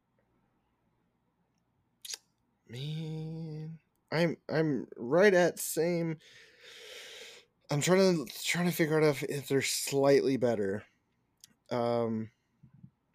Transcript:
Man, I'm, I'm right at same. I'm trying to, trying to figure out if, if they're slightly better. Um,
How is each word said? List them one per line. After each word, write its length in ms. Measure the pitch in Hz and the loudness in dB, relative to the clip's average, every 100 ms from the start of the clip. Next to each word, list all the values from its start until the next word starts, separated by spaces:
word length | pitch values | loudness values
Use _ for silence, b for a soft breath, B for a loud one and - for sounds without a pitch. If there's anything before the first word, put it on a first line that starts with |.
| _ _ _ _ _ _ _ _ _ _ _ _ _ _ _ _ _ _ _ _ - - _ _ _ _ - | _ _ _ _ _ _ _ _ _ _ _ _ _ _ _ _ _ _ _ _ -14 -14 _ _ _ _ -18
Man, 1080 | 123 147 156 156 156 160 160 160 151 156 160 _ _ _ | -12 -8 -8 -8 -8 -10 -10 -12 -12 -12 -14 _ _ _
I'm, 260 | 147 170 - - | 0 0 -2 -4
I'm 360 | 147 160 123 - - | -2 0 -2 -6 -10
right 360 | 117 165 208 | 0 4 6
at 260 | 180 170 - | 6 2 0
same. 580 | - 160 170 170 165 156 B B B B B B B B B B B B B _ - | -6 -2 -2 -2 -4 -6 B B B B B B B B B B B B B _ -6
I'm 120 | 147 | -2
trying 440 | 156 185 190 170 117 | 4 4 6 2 -2
to, 180 | - | -8
trying 220 | - 170 175 | -4 -2 0
to 60 | |
figure 260 | 175 147 156 | 0 2 4
out 60 | |
if, 200 | 151 135 | 4 2
if 240 | 147 143 - | -4 -6 -2
they're 140 | 139 | 0
slightly 760 | - - - 139 139 139 117 127 | 0 -4 -2 2 6 6 4 2
better. 460 | 120 107 98 104 - _ _ _ _ _ - _ _ | 0 0 -2 -4 -10 _ _ _ _ _ -20 _ _
Um, 600 | 123 117 120 113 110 110 _ _ _ - _ - _ _ | -2 0 0 -2 -4 -8 _ _ _ -20 _ -20 _ _